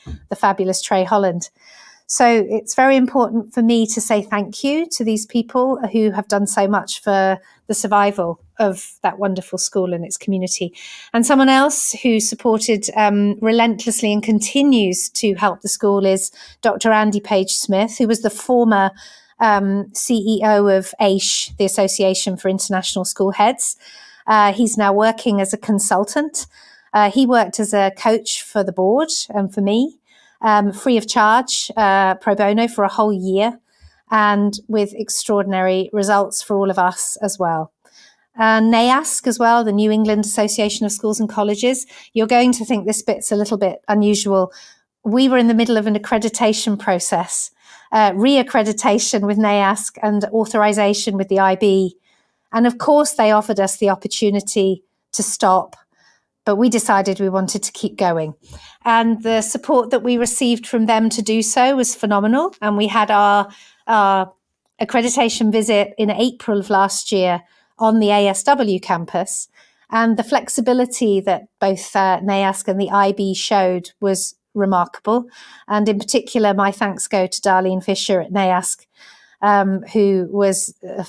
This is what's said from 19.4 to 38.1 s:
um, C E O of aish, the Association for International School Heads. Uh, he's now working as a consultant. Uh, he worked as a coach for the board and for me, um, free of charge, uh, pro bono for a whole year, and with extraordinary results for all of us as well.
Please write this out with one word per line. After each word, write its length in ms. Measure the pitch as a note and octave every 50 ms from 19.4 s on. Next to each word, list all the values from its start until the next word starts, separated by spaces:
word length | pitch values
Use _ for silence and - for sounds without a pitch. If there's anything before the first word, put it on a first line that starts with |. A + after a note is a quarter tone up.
um, 500 | A#3 A3 G#3 G3 G3+ G3 G3 G3+ G3 - -
C 220 | - - - A#3+
E 260 | A3 G3 A3 A3 F#3+ G#3
O 220 | G#3+ G#3+ G3+ G3+
of 260 | G3+ F#3+ F#3+ F#3+ - - -
aish, 540 | A3 G3 G3 F#3+ - - - - - - -
the 80 | - G3
Association 720 | F#3+ - A3 G3 F#3+ - - F#3+ F#3+ F#3+ - - G3+ F#3
for 100 | - -
International 560 | F#3+ F#3+ F#3+ - - G3 F#3 - - - F#3+ F#3
School 280 | - - - F#3+ G3
Heads. 440 | F#3+ - G#3 A#3 C4 - - - - - - - - - - - - _ _
Uh, 280 | - A3 G#3+ G#3 G3+ G3
he's 240 | G#3+ A#3 G#3+ A3
now 160 | G#3+ G#3 G3 G3
working 480 | G#3 G#3+ A3+ A3 A3 - A#3+ G3+ G3+
as 120 | F#3+ F#3+ G#3+
a 40 |
consultant. 880 | G3+ - - G#3 G3+ - - G3+ F#3 G#3 - - D4+ D#4 D4+ - - - - _ - - - - _ _ _ -
Uh, 180 | G#3 G#3 G3+
he 140 | G3+ C4+ C4+
worked 340 | A#3+ B3+ A#3 G3+ F#3 - -
as 140 | G#3 G#3 G#3+
a 180 | G3+ G3 F#3+ F#3+
coach 440 | - - A3+ A3 A3 A3 - - -
for 220 | - - - G#3 F#3+
the 80 | F#3
board 380 | F3 F#3+ F#3 G3 A#3 C#4+ D#4+ D#4 - - - -
and 240 | G#3 G3+ G3 F#3+ -
for 80 | G#3+
me, 380 | G3 G3 G#3+ A#3 C4+ E4 - _ _ _ _ _ _ _ _ _
um, 300 | - A3 G#3 G#3 G3+ G3+
free 260 | G3 - - C4+ A#3+
of 100 | G#3+ G#3+
charge, 640 | G#3+ - A#3+ G#3+ G#3+ A3+ B3 B3+ - - - - - -
uh, 380 | A3 G#3+ G3 G3 G3 F#3+ F#3+ F#3
pro 180 | F#3 - G#3+ G3
bono 340 | G3+ G#3 G3+ G#3 A3 A#3
for 160 | A#3 A#3+ G#3+ G3+
a 60 | G3
whole 240 | - - G#3+ G#3+ G3+
year, 460 | F#3 F#3 F#3+ F#3 G3 G#3+ A#3+ A#3+ - _ _ _ _ - - _ _ _ _
and 500 | A3 G#3+ G#3 G#3 G#3 G3+ G3+ G#3 G3+ - -
with 260 | - G#3+ G#3 G3+ G3+ G3+
extraordinary 920 | - G3+ - - - - - G#3 G3+ F#3+ G3 F#3+ F#3 F#3 F#3 F#3 F#3+ F#3 - G#3
results 480 | G#3 G3 G3+ G3+ G3+ G3 F#3+ - -
for 140 | - - G#3
all 160 | G3 G3 G3
of 80 | F#3 F#3+
us 380 | F3+ F3+ F3+ - - - - -
as 160 | G#3+ F#3+ -
well. 340 | - F3+ E3 E3 D#3+ D#3 - _ _ _ _ _ - - _